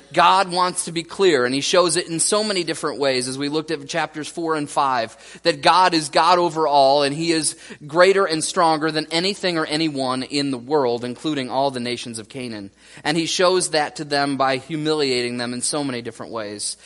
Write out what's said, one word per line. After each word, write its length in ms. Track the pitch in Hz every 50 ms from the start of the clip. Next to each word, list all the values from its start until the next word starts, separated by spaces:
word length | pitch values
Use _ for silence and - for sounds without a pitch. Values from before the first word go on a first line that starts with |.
| - _ 147
God 400 | 170 170 180 185 190 196 180 170
wants 320 | 180 180 180 175 - -
to 80 | 175 160
be 100 | 170 165
clear, 400 | - - - 196 180 156 127 123
and 100 | 123 131
he 60 | 139
shows 380 | 135 - - 180 180 175 151
it 100 | 180 -
in 140 | 160 165 156
so 200 | - - 214 208
many 220 | 214 214 202 185 170
different 340 | 156 156 - - 151 117
ways 300 | 113 143 135 131 127 123
as 100 | 131 131
we 120 | 135 143 143
looked 220 | 147 156 156 160
at 180 | 165 143 139 135
chapters 400 | - 165 156 151 - 156 143 -
four 260 | - 175 165 160 160
and 140 | 151 147 139
five, 720 | - 156 143 135 127 120 113 110 - - - - - - -
that 180 | 170 156 143
God 320 | 135 175 165 180 185 185 170
is 140 | 160 147
God 320 | 135 - 170 160 175 180 175
over 260 | 175 170 156 160 160
all, 380 | 143 143 143 135 135 139 147 143
and 100 | 139 143
he 200 | 156 165 165 160
is 240 | 160 147 - - - - - 208 - 147
greater 380 | 143 147 170 180 196 190 196 196
and 180 | 156 160 156
stronger 480 | 151 - - 190 175 160 160 151 151 160
than 180 | 156 156 - -
anything 460 | 160 165 180 196 202 - - 180 170
or 80 | 160 156
anyone 580 | - 151 156 165 156 143 135 131 123 131 127 127
in 260 | - 143 143 143 139
the 80 | 131
world, 460 | 117 117 127 156 151 131 120 120 117 120
including 460 | 123 120 - - 160 151 139 127 123
all 220 | 107 131 139 139
the 100 | 127 127
nations 380 | 120 123 120 117 - 123 113 110
of 100 | 107 -
Canaan. 420 | - 135 127 120 110 104 98 101 - _ - - - - -
And 140 | 147 156
he 80 | 170 165
shows 460 | 147 - - 185 180 190 180 160 147
that 260 | 156 151 147 - -
to 80 | - 156
them 320 | 143 143 139 143 143 139
by 200 | 131 135 135 135
humiliating 800 | 127 - - 165 151 151 156 156 151 143 135 127 123 120 120 120
them 180 | 123 120 120 123
in 60 | 123
so 240 | - - - 151 143
many 180 | 135 127 120
different 300 | 117 117 - - 110 76
ways. 460 | 107 113 107 104 104 101 - - - - -